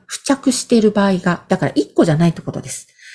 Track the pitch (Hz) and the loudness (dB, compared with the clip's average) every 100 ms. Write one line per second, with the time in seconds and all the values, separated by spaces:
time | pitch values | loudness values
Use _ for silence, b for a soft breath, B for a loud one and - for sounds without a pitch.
0 | - - - 269 277 247 - 233 214 208 | -16 -10 -4 -2 0 -2 0 2 2 2
1 | 196 185 180 170 - 190 143 - - - | 2 0 -2 -4 -2 -2 -2 -2 -4 0
2 | 185 151 170 - - - - - - B | 2 4 2 0 -6 -10 -10 -14 -16 B
3 | B | B